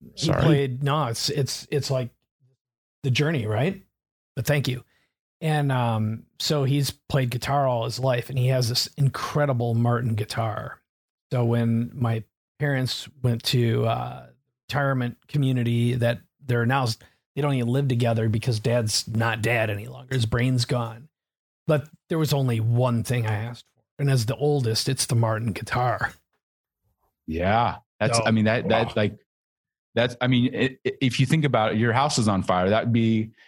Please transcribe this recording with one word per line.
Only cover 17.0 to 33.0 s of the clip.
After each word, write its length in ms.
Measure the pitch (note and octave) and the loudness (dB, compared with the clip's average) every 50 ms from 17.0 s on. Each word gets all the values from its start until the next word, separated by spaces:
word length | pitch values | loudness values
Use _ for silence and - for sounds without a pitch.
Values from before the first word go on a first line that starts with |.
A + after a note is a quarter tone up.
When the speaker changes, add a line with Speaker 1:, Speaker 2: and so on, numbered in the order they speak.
| - - _ _ _ _ - | -10 -20 _ _ _ _ -6
Speaker 1:
they 60 | C#3 | -4
don't 120 | D3 C#3+ C#3 | -2 0 0
even 160 | B2+ A#2+ A#2 | 0 0 0
live 180 | B2 C#3 C#3+ | 0 0 0
together 400 | C3 C3 A#2 B2 A#2 A#2 A2 A2 | 0 0 2 2 2 2 2 2
because 320 | A2 G#2+ A2+ - B2+ A#2 G#2+ | 0 0 0 0 -2 -2 -2
dad's 480 | - A#2 A#2+ B2 A2+ A2 - - - | 0 0 0 0 0 0 -2 -4 -4
not 340 | - A2+ A2+ A2+ A#2 A2 A2+ | -2 -2 0 0 0 0 0
dad 280 | G#2 A#2 A#2+ A#2 A2 G#2+ | 0 0 0 0 0 -2
any 180 | G2+ G2+ G#2+ | -4 -6 -8
longer. 260 | B2 B2+ - B2+ B2+ C3 | -12 -16 -16 -10 -4 -2
His 100 | C3 A2+ | -2 0
brain's 400 | A2 - A#2+ B2 C3 B2+ B2 A#2+ | 0 0 0 2 2 2 0 0
gone. 420 | - C3+ B2 A#2 A2+ A2+ A#2 D3 - _ _ _ _ _ _ _ _ _ _ _ | 0 -2 -4 -4 -6 -10 -14 -20 -20 _ _ _ _ _ _ _ _ _ _ _
But 220 | - D#3 D3 D3 - - _ _ - | 0 0 0 -2 -4 -14 _ _ -4
there 100 | F3 D#3+ | -2 0
was 140 | D#3 C3 D3+ | 0 0 0
only 260 | C#3 C3+ B2 A#2 A2+ | 0 0 0 0 0
one 440 | A2 A#2 A#2 A#2+ B2+ B2 A#2 A#2 - | 0 2 2 2 2 2 2 0 0
thing 220 | - B2 B2 A2+ | 0 -2 -2 0
I 100 | A2 G#2+ | -2 -2
asked 280 | G#2 A2 A#2 A#2+ - - _ _ | -4 -4 -8 -12 -14 -20 _ _
for. 280 | _ _ _ _ - | _ _ _ _ -4
And 100 | C#3+ C#3 | 0 2
as 140 | C3+ B2+ A2 | 2 2 0
the 100 | A2 B2 | 0 -2
oldest, 540 | - C#3+ D3 D3 C#3+ B2 A2 A2 - - C3 | 0 0 0 2 2 0 0 -2 -2 -2 -2
it's 160 | C3 - - | -2 -2 -2
the 100 | - B2+ | 0 2
Martin 380 | A#2 A#2 A2 A2 A2 A#2 A2+ F#2+ | 2 2 2 0 -2 -2 -4 -6
guitar. 580 | - A2 - - B2 B2 B2 G#2+ - - - - - _ _ _ _ _ _ _ _ _ _ _ _ _ _ _ _ _ _ _ _ _ | -6 -6 -6 -2 0 0 0 0 -2 -4 -6 -8 -10 _ _ _ _ _ _ _ _ _ _ _ _ _ _ _ _ _ _ _ _ _
Speaker 2:
Yeah. 520 | - D#2+ E2 F2+ F#2+ G#2+ A#2 A#2+ G2+ E2 - - _ _ - | -8 -4 -2 0 2 2 2 2 0 -2 -6 -12 _ _ -4
That's, 160 | G#2+ A2+ A#2+ | -2 0 0
Speaker 1:
So, 80 | A#2 A2+ | 0 2
Speaker 2:
I 60 | A2+ | 2
mean, 140 | A2 A2 G#2+ | 2 2 4
that, 220 | A2 A2+ B2 - | 2 2 0 0
that, 200 | G2+ A2+ A2+ A#2 | 0 0 0 0
Speaker 1:
wow. 60 | A2 - | -2 0
Speaker 2:
like, 220 | A2 G#2+ G2+ G#2 - _ _ _ _ _ _ _ _ _ _ _ _ _ _ - | -2 -2 -2 -2 -8 _ _ _ _ _ _ _ _ _ _ _ _ _ _ -2
that's, 220 | A2+ A#2+ A#2+ - - | 0 0 0 -2 -2
I 60 | B2 | 0
mean, 260 | B2+ B2+ B2 A#2+ B2+ - | 2 4 4 2 2 0
it, 240 | - A#2+ C3 - - - | 0 -2 -2 -2 -4 -6
it, 140 | - - - | -4 -2 0
if 180 | C#3 B2+ - - | 0 0 2 2
you 80 | C3+ | 2
think 180 | - D#3+ D#3+ D3 | 2 2 2 2
about 280 | C#3+ A#2+ A2+ G#2+ A2 - | 2 2 2 2 2 2
it, 40 | |
your 160 | A2 A#2 A#2+ A2 | 2 2 2 2
house 240 | B2+ C#3 D3+ - | 2 0 0 0
is 100 | C3+ A2 | 2 2
on 140 | G#2+ G2 F#2 | 2 2 2
fire, 260 | F2 - F#2 F2+ F#2 F#2+ | 2 2 2 2 2 2
that 160 | G#2+ A2 - | 2 2 2
would 80 | A#2+ A2+ | 2 2
be, 360 | A#2 | 2